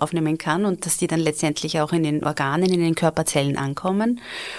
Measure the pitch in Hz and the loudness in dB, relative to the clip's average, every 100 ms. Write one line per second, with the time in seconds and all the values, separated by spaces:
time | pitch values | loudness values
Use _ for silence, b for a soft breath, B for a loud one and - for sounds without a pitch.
0 | 151 170 156 160 160 165 208 175 - - | -2 0 0 0 0 0 0 0 -2 -2
1 | 180 165 160 151 156 147 156 160 151 165 | 0 0 0 0 -2 -2 -2 0 0 2
2 | 156 151 151 156 139 156 185 180 165 165 | 2 0 -2 -2 0 2 2 4 2 2
3 | 165 165 160 147 139 139 139 139 185 196 | 2 2 0 0 0 0 -4 -2 -2 0
4 | 226 240 B B B | 0 -2 B B B